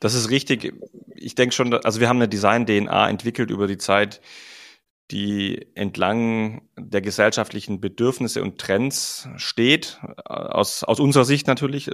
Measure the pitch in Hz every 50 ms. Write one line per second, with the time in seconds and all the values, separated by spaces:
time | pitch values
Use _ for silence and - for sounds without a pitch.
0 | - 107 120 123 110 110 127 139 - - 135 110 - - - - - - _ -
1 | - - - - - 120 - - 123 123 - - 127 120 120 - - 113 107 113
2 | 120 117 123 123 117 104 107 98 104 101 110 120 117 107 107 101 104 - 90 98
3 | 107 - 104 92 - 117 - - 117 107 107 98 101 98 101 92 - - 98 101
4 | 104 107 - - _ - - - - - - - - - - _ _ _ _ _
5 | _ - 101 101 101 101 104 101 98 95 85 - - _ - 92 101 95 98 -
6 | 92 95 107 117 117 113 113 113 110 107 113 - _ _ _ - 110 107 107 101
7 | 95 104 - - 104 110 - 117 107 - - 107 - - 104 92 104 98 - -
8 | 117 127 131 - 123 110 - - 95 98 - - - - 95 104 127 139 - -
9 | - - - - - 127 135 - - - - - 117 131 151 160 - - - -
10 | - - - - - - - - - - - - 104 - - - - - 113 123
11 | 147 139 139 139 123 123 143 143 - - 131 - 147 131 110 107 - -